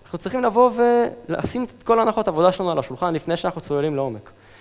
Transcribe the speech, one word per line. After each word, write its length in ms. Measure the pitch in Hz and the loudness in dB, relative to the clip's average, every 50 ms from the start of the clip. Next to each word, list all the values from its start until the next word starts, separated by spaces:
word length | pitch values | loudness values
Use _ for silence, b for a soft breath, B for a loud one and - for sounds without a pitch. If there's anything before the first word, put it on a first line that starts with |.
| - | -14
אנחנו 140 | - - 170 | -12 -12 -10
צריכים 260 | - 190 226 254 247 | -8 -6 -4 -2 -2
לבוא 280 | 233 196 240 254 247 214 | 0 4 4 4 4 4
ולשים 880 | 233 240 240 240 240 233 - - - - - 165 - - - - 247 247 | 2 2 4 4 2 2 0 -4 -8 -8 -6 -4 -4 -4 -4 -4 -6 -6
את 200 | - - - - | -6 -10 -6 0
כל 160 | - 226 226 | 2 2 4
הנחות 280 | 226 226 214 226 214 208 | 2 2 0 0 -2 0
העבודה 240 | 160 156 170 185 | 2 4 4 4
שלנו 200 | 180 - 190 175 | 2 2 -2 -2
על 80 | 160 143 | -2 -2
השולחן 340 | 127 - 131 - 180 175 165 | -2 -4 -6 -4 -2 -2 -2
לפני 240 | 151 - - 170 170 | -2 -2 -4 -4 -2
שאנחנו 240 | - 180 - 160 | -2 -4 -6 -6
צוללים 340 | - - 147 143 147 156 143 | -6 -4 -2 0 0 0 -2
לעומק. 360 | 139 135 127 113 104 - - B B B B B B | -2 -2 -4 -6 -8 -12 -18 B B B B B B